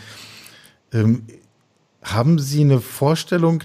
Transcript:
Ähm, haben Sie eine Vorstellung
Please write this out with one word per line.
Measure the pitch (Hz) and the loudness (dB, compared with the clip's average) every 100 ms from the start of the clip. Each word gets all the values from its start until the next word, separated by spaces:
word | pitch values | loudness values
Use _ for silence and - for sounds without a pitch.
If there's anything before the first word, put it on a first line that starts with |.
| - - - - - - - _ _ | -14 -20 -20 -20 -20 -20 -20 _ _
Ähm, | 113 110 120 110 - _ _ _ _ _ _ | 0 2 0 -4 -20 _ _ _ _ _ _
haben | - 101 135 165 | -6 -2 2 2
Sie | 139 147 | 0 0
eine | 147 131 | 2 2
Vorstellung | - - 143 160 - 180 165 165 | 0 -4 -2 -2 -2 0 0 0